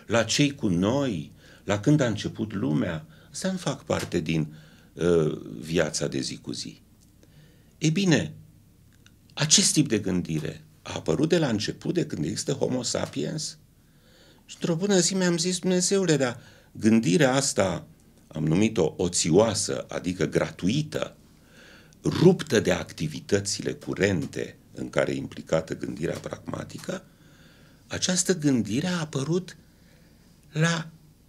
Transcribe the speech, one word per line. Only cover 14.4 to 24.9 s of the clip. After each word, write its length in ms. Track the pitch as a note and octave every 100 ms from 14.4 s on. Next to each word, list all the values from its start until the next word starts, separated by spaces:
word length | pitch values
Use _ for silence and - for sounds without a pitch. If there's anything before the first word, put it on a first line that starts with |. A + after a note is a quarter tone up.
| _
Și 100 | -
într-o 140 | -
bună 240 | E3 G3+ F#3+
zi 160 | F#3
mi-am 240 | F#3+ F3+ E3+
zis: 200 | F3 F#3
Dumnezeule, 580 | F3+ F3+ F3+ G3 F3+ D3
dar 240 | B2+ A#2 - - -
gândirea 600 | - G#2 A2+ A#2+ F3+ C3+
asta 520 | C3 C3 - F#2+ E2 - - _ - _
am 120 | D#2
numit-o 500 | D#2 E2+ A2 G#2+ E2 -
oțioasă, 880 | F2+ - F2 E2 A2+ G#2 - B1+ -
adică 360 | - F2 F2+
gratuită, 920 | D#2 - D#2 - F2 C#3 D3+ - - - - - - - - - - -
ruptă 580 | - - E3+ F#3 - A2
de 120 | F2+
activitățile 1000 | F2 - - D#2+ C#2+ - G2 G2 - -
curente 840 | B1+ - C#2 G2 F2 C#2 C2 A1 - -
în 160 | B1 B1+